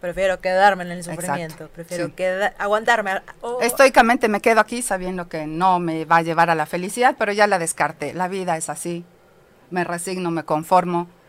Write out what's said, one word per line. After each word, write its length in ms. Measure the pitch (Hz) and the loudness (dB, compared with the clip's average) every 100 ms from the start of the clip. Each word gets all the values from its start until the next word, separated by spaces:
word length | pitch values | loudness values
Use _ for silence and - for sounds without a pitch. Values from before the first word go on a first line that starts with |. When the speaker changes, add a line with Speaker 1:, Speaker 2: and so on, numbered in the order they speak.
Speaker 1:
Prefiero 380 | 180 175 190 185 | -8 -2 -2 -2
quedarme 440 | 185 185 202 190 | 0 4 4 4
en 80 | 180 | -6
el 60 | 175 | -10
Speaker 2:
Exacto. 240 | 175 160 | -10 -10
Speaker 1:
sufrimiento, 460 | 180 - 160 160 156 | -4 -4 -6 -12 -18
prefiero 360 | - 170 175 170 | -16 -10 -6 -6
Speaker 2:
Sí. 60 | |
Speaker 1:
queda-, 420 | - 185 185 202 - | -4 -2 0 -2 -2
aguantarme 520 | 202 214 226 233 202 | -2 0 2 2 0
a-, 140 | 190 - - | -4 -8 -14
o 200 | 233 247 | -10 -2
Speaker 2:
Estoicamente 680 | 240 247 269 285 226 247 226 | -2 6 6 8 4 4 2
me 120 | 208 | 2
quedo 200 | 226 226 | 2 4
aquí 220 | 214 233 | 2 -2
sabiendo 460 | - 190 180 185 175 | -4 -4 -4 -8 -8
que 180 | 160 151 | -8 -8
no 320 | 156 185 180 | 0 2 2
me 240 | 170 160 | 0 -4
va 140 | 156 165 | 2 2
a 40 | |
llevar 260 | 165 160 170 | 2 2 2
a 40 | |
la 120 | 160 151 | 2 0
felicidad, 500 | 175 185 226 247 254 | -4 -6 2 2 2
pero 140 | 208 | -2
ya 160 | 202 208 | 2 4
la 100 | 190 | 4
descarté. 560 | 165 - 147 151 147 | -2 -2 -2 -2 -8
La 140 | 151 180 | -6 -6
vida 280 | 196 180 160 | -4 -4 -4
es 120 | - | -4
así, 360 | 147 175 175 175 _ _ _ _ _ _ | -8 -8 -8 -12 _ _ _ _ _ _
me 120 | 180 | -4
resigno, 480 | 170 175 180 185 180 | -4 -4 -6 -6 -4
me 140 | 165 | -4
conformo, 640 | 151 156 165 185 180 175 175 _ | -2 -4 2 2 4 -2 -4 _